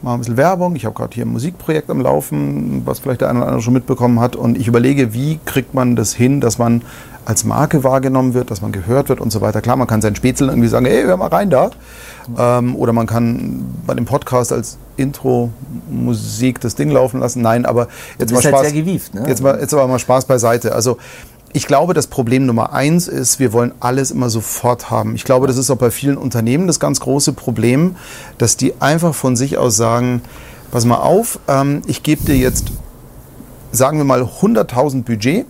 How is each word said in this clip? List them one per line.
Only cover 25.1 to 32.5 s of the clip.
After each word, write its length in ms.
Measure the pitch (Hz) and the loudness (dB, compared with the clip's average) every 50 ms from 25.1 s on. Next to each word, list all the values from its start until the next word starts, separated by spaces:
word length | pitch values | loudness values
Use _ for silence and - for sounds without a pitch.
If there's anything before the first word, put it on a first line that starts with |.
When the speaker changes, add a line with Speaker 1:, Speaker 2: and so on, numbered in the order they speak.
| 113 | -4
Speaker 1:
Ich 100 | 110 - | -6 0
glaube, 220 | - 131 127 131 | 4 4 4 4
das 100 | 139 131 | 4 0
ist 140 | 127 135 - | 0 0 0
auch 60 | 139 | 0
bei 140 | 113 127 120 | 2 2 0
vielen 260 | 110 - - 139 143 | 0 0 -2 -2 -2
Unternehmen 500 | 139 - 135 - 120 113 117 123 151 190 | -2 -4 -4 -2 0 0 2 2 2 2
das 140 | 185 156 - | 0 0 0
ganz 200 | - 147 143 - | 0 -2 -2 -2
große 320 | - 131 131 143 139 - 131 | -2 -2 0 0 0 0 -2
Problem, 640 | - - - 120 107 107 120 123 135 160 180 185 - - - - - - - - - | -2 -4 -6 -2 0 2 2 4 4 2 0 0 -4 -14 -18 -18 -18 -18 -20 -4 -2
dass 180 | 120 113 - | 0 0 0
die 180 | - 165 - - - | 0 0 -2 -2 0
einfach 340 | - 135 151 165 165 175 151 | 0 0 2 2 2 0 -2
von 220 | - - 131 127 | 0 0 0 0
sich 200 | 113 127 139 - | 0 0 -2 0
aus 200 | - - 127 107 | 0 0 2 2
sagen, 440 | 113 117 117 113 120 123 123 123 120 120 - - - - - - - - - | 2 2 2 2 2 0 0 -2 -2 -4 -8 -18 -20 -20 -20 -20 -20 -18 -6
"Pass 140 | - 127 117 | -2 0 2
mal 120 | 120 120 | 2 2
auf, 420 | - - - 160 196 233 233 - - - - | 2 4 4 2 2 2 0 -6 -8 -2 0
ähm, 340 | 143 135 139 139 143 147 - | 0 2 2 0 -2 -2 -2
ich 160 | - 131 - - | -6 -6 -4 0
gebe 220 | - 151 147 - | -2 -2 0 0
dir 120 | - 143 | 0 2
jetzt, 300 | 131 127 127 | 2 2 2